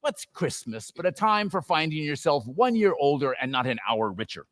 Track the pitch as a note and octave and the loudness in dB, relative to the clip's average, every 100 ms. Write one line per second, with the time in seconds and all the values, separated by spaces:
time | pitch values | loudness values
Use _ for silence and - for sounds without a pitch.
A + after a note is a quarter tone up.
0 | D4 - - - D#3+ - - A2 - - | -4 -6 -10 -4 -4 -4 -8 -10 -12 -4
1 | F3 E3+ G#3+ G#3 G#3 F#3+ D3+ E3 D#3+ D#3 | -2 0 2 2 2 -2 0 2 2 -2
2 | D3 C#3+ - D3 A2+ C#3 B3 A#3 G#3 E3 | -4 -2 2 2 0 0 2 4 2 4
3 | C#3+ D3 C3+ B2+ C3 C3 B2+ A#2 G2 A2+ | 2 2 0 -2 -2 -2 -2 -2 -2 0
4 | A2 F#2 A2 F2 C#2 | 0 -2 -8 -8 -16